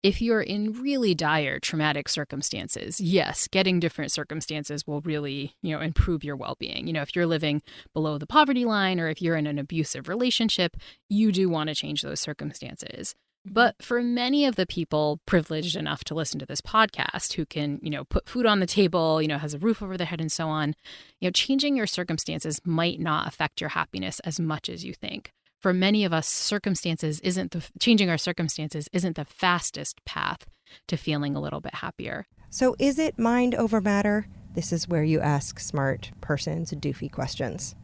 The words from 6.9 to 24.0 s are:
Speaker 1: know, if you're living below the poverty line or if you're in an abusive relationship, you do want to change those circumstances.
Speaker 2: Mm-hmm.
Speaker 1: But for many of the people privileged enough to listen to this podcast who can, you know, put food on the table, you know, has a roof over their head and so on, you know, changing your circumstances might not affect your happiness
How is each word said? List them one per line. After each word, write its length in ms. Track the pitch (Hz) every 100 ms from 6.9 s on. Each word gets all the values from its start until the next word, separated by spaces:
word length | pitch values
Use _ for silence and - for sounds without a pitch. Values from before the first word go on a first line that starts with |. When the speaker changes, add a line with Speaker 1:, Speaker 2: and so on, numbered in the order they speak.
Speaker 1:
know, 100 | 160
if 140 | 143 180
you're 100 | 175
living 340 | 165 156 147 - - -
below 240 | - 156 151
the 100 | 156
poverty 380 | 294 294 254
line 360 | 240 214 190 185
or 80 | 165
if 120 | 156
you're 160 | 175 165
in 120 | 151
an 100 | 143
abusive 500 | 139 165 147 135 135
relationship, 680 | 202 247 - 226 - 175 - - - _
you 240 | 202 220
do 160 | 185 190
want 220 | 165 156
to 40 |
change 280 | 151 147 147
those 180 | 143 147
circumstances. 960 | - 151 151 - - - - - - - _ _
Speaker 2:
Mm-hmm. 100 | 196
Speaker 1:
But 280 | 202 240 -
for 180 | - 240
many 440 | 240 240 240 285
of 100 | 285
the 120 | 214 180
people 520 | - 165 151 151 151 -
privileged 480 | 180 151 156 170
enough 300 | 160 151 151
to 100 | -
listen 240 | 156 156 151
to 80 | 135
this 140 | 143
podcast 720 | - 220 220 - - - -
who 120 | -
can, 360 | 156 - 147 143
you 80 | -
know, 140 | 143
put 240 | - - -
food 180 | 247 226
on 140 | 208
the 60 | 180
table, 540 | - 190 175 160 160
you 60 | 156
know, 120 | 143
has 160 | 147
a 40 | 147
roof 240 | 202 220
over 140 | 202 185
their 100 | 170
head 140 | 170
and 100 | 160
so 160 | - 160
on, 280 | 156 151 151 - - - _
you 80 | 180
know, 60 |
changing 420 | 180 - 269 294
your 120 | 277 214
circumstances 760 | - 175 160 - 160 160 147
might 360 | - 160 170 -
not 260 | 165 156 -
affect 340 | - 156 -
your 100 | 151
happiness 500 | 165 160 190